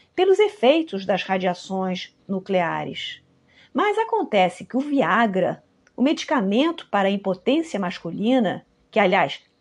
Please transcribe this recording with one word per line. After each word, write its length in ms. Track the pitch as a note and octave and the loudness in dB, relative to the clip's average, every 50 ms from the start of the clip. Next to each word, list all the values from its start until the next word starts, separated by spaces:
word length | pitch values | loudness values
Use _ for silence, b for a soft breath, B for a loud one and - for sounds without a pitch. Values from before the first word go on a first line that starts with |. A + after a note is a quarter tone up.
| b b b | b b b
pelos 240 | - F#4 G4 F#4+ F#4+ | 2 4 4 4 4
efeitos 680 | G#4+ G4+ - - A3+ B3+ D4+ E4 D#4+ - G3 G3 F#3+ | 4 2 0 2 4 4 4 4 2 -2 -6 -6 -2
das 160 | G3 G3 F3+ | -2 -2 -2
radiações 920 | - - F#3+ F#3+ F#3 F#3 F3 - - - F#3+ F#3+ F#3+ F#3 F#3 F3+ - - _ _ _ - | 0 -2 -2 0 0 -2 -2 -4 -6 -6 -4 -4 -2 -2 -4 -6 -8 -12 _ _ _ -6
nucleares. 920 | G3 F#3+ F#3 - F#3+ F3+ E3+ D#3+ D#3 D3+ D3+ C#3 - - - - - - _ _ _ _ b b b b b b | -6 -6 -4 0 0 0 0 0 -2 -4 -6 -8 -10 -10 -12 -12 -14 -16 _ _ _ _ b b b b b b
Mas 240 | - C4+ F#4+ G#4 G4+ | -2 0 0 0 0
acontece 720 | G#4+ A4+ A4+ A4+ G#4+ D#4 - - G3 F#3 F3 - - - | 0 -2 0 -2 -2 -2 0 2 2 2 2 0 -6 -10
que 100 | - - | -6 -4
o 40 | B3+ | -4
Viagra, 840 | C#4+ D4 C#4+ C#4 F#3 D#3+ F#3 A3 A#3 G#3+ F#3 F#3+ F3+ - - - _ _ _ _ _ _ _ | -2 0 0 0 2 2 2 2 2 2 0 0 0 -2 -2 -6 _ _ _ _ _ _ _
o 60 | - | -2
medicamento 840 | A#3+ D4 E4 D#4+ - - D#4 C4 G3 F#3+ G3+ A#3+ D4 E4+ E4 - - - | 0 0 0 -2 -2 -2 -2 0 0 2 2 2 2 0 -2 -4 -6 -4
para 180 | - G3+ F#3+ G3 | -2 0 2 0
a 20 | |
impotência 680 | G3+ G3+ G3 G3 F3+ F#3 - - C4+ D#4+ D#4+ - - G3+ | 0 -2 -2 -4 -4 -2 0 0 0 0 0 -2 -4 -4
masculina, 880 | F#3+ F3 F#3 - - E3+ - D#3+ G3+ A#3 C4 C4 A3 F3 C3 D3 - _ _ _ _ _ | -4 -6 -6 -8 -10 -10 -6 -2 0 2 2 2 2 0 -2 -4 -8 _ _ _ _ _
que, 100 | - - | 0 2
aliás, 400 | G3+ F#3 F#3+ F#3 D#3 C#3 - - - _ _ _ | 2 4 4 2 2 0 -2 -8 -14 _ _ _